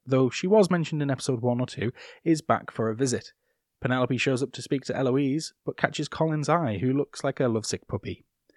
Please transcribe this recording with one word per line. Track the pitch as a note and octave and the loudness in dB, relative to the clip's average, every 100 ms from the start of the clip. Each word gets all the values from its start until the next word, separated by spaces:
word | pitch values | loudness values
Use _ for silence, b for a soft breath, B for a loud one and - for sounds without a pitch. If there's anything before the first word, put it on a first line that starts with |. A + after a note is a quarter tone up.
though | - C3 B2+ | 0 2 2
she | - F#3 | 0 4
was | G#3+ F3+ | 6 6
mentioned | F3+ D#3+ D3+ | 2 0 -2
in | C#3+ | -2
episode | C3 - B2 | -2 -2 0
one | B2 A#2+ | 0 0
or | B2 | -2
two, | - G#2+ B B B | -4 -4 B B B
is | - D#3+ | 0 0
back | - A2+ - | 2 -2 -2
for | - A2+ | -4 -2
a | |
visit. | A2 C3+ A#2 - - _ _ _ _ | 0 0 -2 -6 -18 _ _ _ _
Penelope | B2 B2+ B2 B2 | -2 0 0 0
shows | - B2+ | 0 0
up | C3+ | -2
to | - | -6
speak | - C#3+ | -4 -4
to | - | -2
Eloise, | - C3 C3 C#3+ D3 D#3 - | -2 2 2 2 0 -4 -10
but | - - | -10 -4
catches | D3 - D3 | -4 -2 -8
Colin's | - D#3+ D#3 C#3+ | -2 0 0 0
eye, | E3 D3 G2+ | 2 2 0
who | B2+ | 2
looks | C#3 C#3 - | 0 -2 -4
like | C#3 - | -4 0
a | C3 | 0
lovesick | A2+ G2+ - - | 0 -2 -6 -6
puppy. | A2+ - F2+ _ _ _ | -8 -6 -10 _ _ _